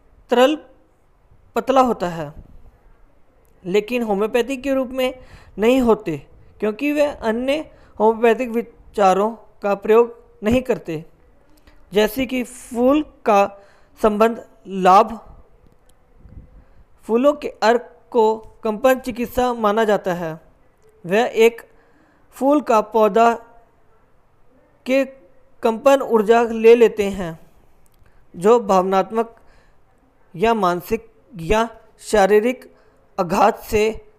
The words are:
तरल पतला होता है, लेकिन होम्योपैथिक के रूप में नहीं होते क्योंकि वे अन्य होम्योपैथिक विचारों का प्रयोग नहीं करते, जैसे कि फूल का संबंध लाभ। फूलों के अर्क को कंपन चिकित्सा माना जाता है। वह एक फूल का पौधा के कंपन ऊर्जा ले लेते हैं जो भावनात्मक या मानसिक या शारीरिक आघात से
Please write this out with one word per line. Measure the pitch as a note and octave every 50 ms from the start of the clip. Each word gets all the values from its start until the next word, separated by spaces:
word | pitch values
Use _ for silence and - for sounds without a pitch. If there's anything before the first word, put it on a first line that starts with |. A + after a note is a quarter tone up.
| _ _ _ _ _ _
तरल | B3 A#3+ B3+ C#4+ D#4 D4+ - - _ _ _ _ _ _ _ _ _ _ _ _ _ _ _ _ _
पतला | A#3 - - C4 C4+
होता | C4 B3 A3 - F3+ F3
है, | E3+ E3 D#3 C#3+ D3 - - - - - - - _ _ _ - - _ - _ _ _ _ _ _ _ _ _ _ _ _
लेकिन | F#3 F3+ G#3 G#3 G#3 A#3+ B3 A#3
होम्योपैथिक | G#3+ G3+ F#3+ G#3 A3 - A#3+ A#3 A3+ C#4 B3+ B3+
के | C#4 C4+
रूप | C4+ C4 A#3
में | C4 C4 C4 B3+ B3+ B3+ - - - - - - - -
नहीं | G3+ A#3 B3+ C4+
होते | B3 A#3 G#3+ G#3+ - - D#3 C#3 - - - - - - - -
क्योंकि | - G#3+ G#3+ G#3+ C#4 D4
वे | D4 D4+ C#4+
अन्य | D4 C4+ - - A3+ A3 A#3 B3+ C4+ C#4 D#4 D4+ - - - - - - -
होम्योपैथिक | G#3 A3 A3+ G#3+ A#3 A#3 A3+ A3 C4 A#3+
विचारों | A3 A#3 A3+ - - _ - - - - G3+ F#3+ F#3 F#3+ G3+ A3 A#3 - - - _ - -
का | G3+ G3+
प्रयोग | G3 G3+ G#3+ G#3+ A3+ A#3+ A#3 A#3 - _ _ _ _ G3+
नहीं | G#3+ A#3 B3+
करते, | B3+ B3+ A3+ E3 - - E3 D#3 E3 - _ _ _ _ _ _ _ _ - _ _ _ _ - - _ -
जैसे | G3+ G#3+ G#3 G#3+ C4 C4
कि | A3+ B3+ B3+ A#3+
फूल | - - - - - B3+ A3+ B3 B3+ C#4 D#4 D4+ - - _ _
का | A#3+ G#3 G3+ G3+ G3 - - - _ _ _ _ _ _ _ -
संबंध | A3 G#3 G#3 A3 A#3 A#3 - - - _ _ _ F#3
लाभ। | F#3+ F#3+ F3+ F3+ F#3 G3+ A3+ A3 A#3 G#3 - - - - - _ _ _ _ _ _ _ _ _ _ _ _ _ _ _ - - - - - - _ - - _ _ - - _ _ _ _
फूलों | - G#3+ A#3 B3+ C#4+ D4
के | D4 - -
अर्क | - - - G#3+ A#3+ A#3+ - - - _ _ _
को | - - A3 A3 A3 A3 A3 - - _ -
कंपन | A3+ G#3+ G3+ - C4 C4 B3+
चिकित्सा | C4 B3+ A3+ A#3 A#3+ - - B3+ B3 B3 A#3+
माना | A#3+ A3 G#3 G3+ A3 A3+
जाता | G#3 G#3 F#3+ G3+ G3 F3
है। | F3 F3+ D#3+ D#3 D#3+ - _ _ _ _ _ _ _ _ _ _ _ _
वह | E3+ F3 G#3+ B3 - -
एक | G#3+ A3+ A#3 A#3 - - _ _ _ _ _ _ _ _ _ _ _ _ _
फूल | _ - A#3+ C4+ D4 D4+
का | - - A#3+ G#3+
पौधा | G#3 G#3+ - A3+ G#3+ G#3+ F#3+ A3+ A3+ A#3 A#3 A3+ - - - - _ _ _ _ _ _ _ _ _ _ _ _ _ _ _ _ _ _ _ _ _ _ _ _ _
के | - C4 C4+ C4+ C4 - - _ _ _ _ _ _ _ _ -
कंपन | A#3 A3 A3 - C4+ C#4 C#4
ऊर्जा | B3 - A3+ A3 G#3 F#3+ A#3 A#3 A#3+
ले | A3+ A3+ A3+ A3 A3+ A#3
लेते | B3 A#3 G#3+ A3 A3 G3+ G3
हैं | G3 F#3+ F#3 E3 E3 - - _ _ _ _ _ _ _ _ _ _ _ - _ _ _ _ _ -
जो | F3 E3+ G#3 A#3+ A#3+
भावनात्मक | A3 G3 G3 F#3+ F3+ F#3+ F#3+ F#3+ F#3 F#3+ G#3+ A3+ A#3+ A#3 - - _ - _ - _ _ _ _ _ _ _ _ _ _ _ _ _ _ _
या | D#3+ F#3+ A3+ A3+
मानसिक | A3 G3 F3 F3 F3 E3+ - A3+ A3+ - - _ _ _ _ C4
या | F3 E3 D#3+ G#3 A3 A3+ A#3 - - - _ _ _
शारीरिक | - - - G#3+ F#3+ F#3+ G#3 G#3+ G#3 B3 B3+ B3 - - _ _ _ _ _ _ _ _ _ -
आघात | F#3+ E3 F3+ G#3 C#4 - - -
से | - - - G#3 G#3+ A3 A3 - - _ _